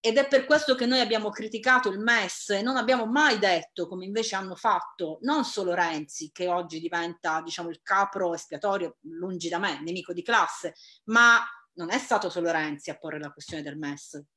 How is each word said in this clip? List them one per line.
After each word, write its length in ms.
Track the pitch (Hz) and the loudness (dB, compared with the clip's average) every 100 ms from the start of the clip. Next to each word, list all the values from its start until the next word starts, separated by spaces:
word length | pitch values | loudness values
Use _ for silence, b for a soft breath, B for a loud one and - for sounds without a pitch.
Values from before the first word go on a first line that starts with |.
Ed 140 | 233 240 | 4 2
è 100 | 277 | 4
per 180 | 269 | 4
questo 280 | 262 302 294 | 6 4 4
che 140 | 254 240 | 2 4
noi 120 | 254 | 2
abbiamo 300 | 226 220 214 | 2 0 -2
criticato 600 | 208 220 220 240 254 214 | -6 -8 -2 4 4 4
il 100 | 190 | 0
mes 500 | 226 233 185 - - | 2 2 0 -6 -4
e 140 | 196 | -2
non 120 | 233 | 0
abbiamo 300 | 262 226 254 | 0 2 2
mai 320 | 220 262 302 214 | 2 4 4 4
detto, 500 | 196 170 - - 170 | 4 2 0 -8 -8
come 160 | 185 | -8
invece 320 | 190 214 220 | -4 -4 -2
hanno 200 | 196 190 | -4 -6
fatto, 640 | 180 226 180 - - 165 - | -2 2 2 -2 -8 -6 -4
non 240 | 254 302 | 0 0
solo 300 | - - 180 | 0 -2 -2
Renzi, 560 | 175 170 156 151 - 156 | 0 0 -2 -8 -12 -14
che 160 | - 180 | -4 -2
oggi 320 | 175 170 160 | -2 -2 -8
diventa, 600 | 165 175 175 170 170 160 | -6 -4 -6 -4 -4 -4
diciamo, 260 | 165 170 170 | -4 -8 -8
il 120 | 160 | -10
capro 500 | - 196 196 196 180 | 0 2 2 0 -2
espiatorio, 640 | 165 - 147 202 196 170 - | -2 -8 -4 -2 -2 -4 -8
lungi 460 | 151 165 185 180 165 | -14 -8 -6 -6 -4
da 120 | 175 | -2
me, 200 | 196 143 | -2 -4
nemico 320 | 160 180 170 | -6 -8 -6
di 120 | 175 | -8
classe, 500 | 170 226 170 - 160 B B B - | 2 2 2 -2 -10 B B B 0
ma 300 | 226 240 233 - - _ | 6 8 8 2 -12 _
non 180 | - 170 | -12 -4
è 80 | 254 | -4
stato 320 | - 220 185 | 0 0 0
solo 180 | 175 170 | -2 0
Renzi 400 | 165 151 147 - | 0 -2 -6 -8
a 80 | 143 | -10
porre 220 | 160 151 | -10 -10
la 100 | 147 | -12
questione 320 | 151 - 160 | -14 -12 -10
del 160 | 143 147 | -10 -8
mes 420 | 147 143 - 147 143 | -8 -8 -12 -18 -18